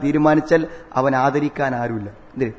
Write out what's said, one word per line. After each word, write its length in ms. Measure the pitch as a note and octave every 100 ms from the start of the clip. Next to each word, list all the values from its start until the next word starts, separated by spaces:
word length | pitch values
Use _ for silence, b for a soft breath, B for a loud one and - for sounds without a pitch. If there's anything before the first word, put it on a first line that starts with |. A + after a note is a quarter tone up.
തീരുമാനിച്ചാൽ 640 | C#3+ D3 D3+ D#3 D#3 E3 D#3+ B B
അവൻ 220 | C3 C3+ C3
ആദരിക്കാൻ 580 | C#3 D3 D3 C#3+ C3+
ആരുമില്ല. 360 | B2 A#2+ A2 G2+
എന്തിന്? 420 | - - B2+ A#2+